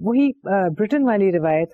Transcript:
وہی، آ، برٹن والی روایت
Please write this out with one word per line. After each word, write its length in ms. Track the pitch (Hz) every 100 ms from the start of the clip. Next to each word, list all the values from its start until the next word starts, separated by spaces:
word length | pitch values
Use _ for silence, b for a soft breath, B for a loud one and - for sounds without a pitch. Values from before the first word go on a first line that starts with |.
وہی، 280 | 190 254 277 -
آ، 240 | - 196 175
برٹن 360 | 156 214 294
والی 280 | 262 208 190
روایت 380 | 170 160 156 165